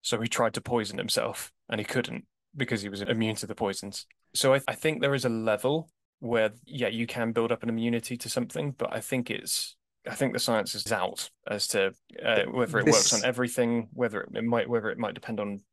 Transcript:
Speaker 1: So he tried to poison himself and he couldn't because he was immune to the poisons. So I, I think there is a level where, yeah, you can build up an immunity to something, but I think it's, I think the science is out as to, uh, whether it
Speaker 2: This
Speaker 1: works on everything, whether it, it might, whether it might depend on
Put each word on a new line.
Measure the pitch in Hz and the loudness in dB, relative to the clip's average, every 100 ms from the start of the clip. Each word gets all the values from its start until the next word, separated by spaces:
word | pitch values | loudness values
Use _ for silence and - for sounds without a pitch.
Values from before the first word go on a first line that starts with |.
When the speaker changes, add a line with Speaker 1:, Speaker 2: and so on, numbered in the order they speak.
Speaker 1:
So | - 110 | -2 -2
he | 117 | 0
tried | - 117 | 2 2
to | 110 | 0
poison | - 120 104 101 | -2 0 0 -4
himself | 98 - - - - _ _ | -2 0 0 -4 -12 _ _
and | 110 | -4
he | |
couldn't | 104 131 120 - - _ _ 147 | 0 -2 -2 -6 -12 _ _ -6
because | 127 110 | -2 -2
he | 101 | -4
was | 98 | -6
immune | 101 113 110 110 | -2 2 2 0
to | 104 | -6
the | |
poisons. | 107 104 98 101 - - _ _ | -2 -2 -2 -8 -12 -14 _ _
So | - 135 | 2 4
I, | 135 - | 4 4
I | |
think | 110 156 151 | 0 0 2
there | 139 | 0
is | 139 | 2
a | 123 | 0
level | 113 110 104 127 156 156 _ _ _ | 0 2 2 2 0 -2 _ _ _
where, | 117 117 107 110 | -2 2 2 0
yeah, | - 139 113 | -12 -4 -2
you | 113 117 | -2 -4
can | 123 113 | -2 0
build | 113 113 | 2 2
up | 113 | 0
an | 117 | -2
immunity | 113 117 117 - 123 | 0 0 0 -2 -8
to | - | -4
something, | - 120 - 143 | -2 -2 -4 -4
but | 131 - | -4 -4
I | 113 | -4
think | - 131 123 | -2 -4 -2
it's, | 104 - - - - _ _ - | -6 -4 -4 -4 -12 _ _ -10
I | 117 | -2
think | 135 | 0
the | 117 | 0
science | - 113 98 | 2 2 0
is | 107 - | -6 -2
out | 107 92 - - _ - | 0 -2 -4 -10 _ -8
as | 104 - | -4 0
to, | 104 95 - _ - | 2 2 0 _ -6
uh, | 117 110 98 | 2 2 2
whether | 120 117 117 | 0 2 4
it | 110 | 6
Speaker 2:
This | |
Speaker 1:
works | 113 98 | 6 6
on | 113 | 2
everything, | 127 123 123 - 120 117 113 | 2 0 0 2 2 2 -2
whether | - 120 104 | -2 0 0
it, | - | -4
it | - | -4
might, | 117 117 - | 0 2 2
whether | 117 107 | 0 0
it | - | -2
might | 110 | -4
depend | 107 - 110 | -4 -6 -4
on | 101 101 _ | -4 -6 _